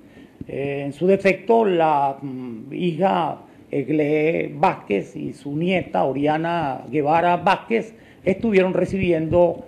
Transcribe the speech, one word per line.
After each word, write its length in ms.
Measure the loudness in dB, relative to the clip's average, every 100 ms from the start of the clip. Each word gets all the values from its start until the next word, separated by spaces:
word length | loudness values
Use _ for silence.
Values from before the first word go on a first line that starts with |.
| -20 -20 -20 -18 -12
Eh, 360 | -8 -6 -6
en 80 | -8
su 140 | -2 2
defecto, 580 | 4 2 0 2 2
la, 540 | 4 2 2 2 0 -2
mm, 520 | -8 -10 -10 -12 -10
hija 680 | -4 -2 0 0 2 -2 -6 -14 -20 -6
Egle 840 | -4 0 0 2 2 2 0 -4
Vázquez 600 | 0 0 0 -2 -4 -4 -10
y 160 | -10
su 240 | -10 -8 -4
nieta 480 | 0 0 -2 -2
Oriana 800 | 0 0 0 0 -2 -2 -4 -6 -4
Guevara 480 | -2 2 2 4 2
Vázquez 560 | 2 0 0 -2 -2 -12 -20 -6
estuvieron 500 | -2 -2 2 2 4
recibiendo, 920 | 2 -2 0 0 0 2 4 4 2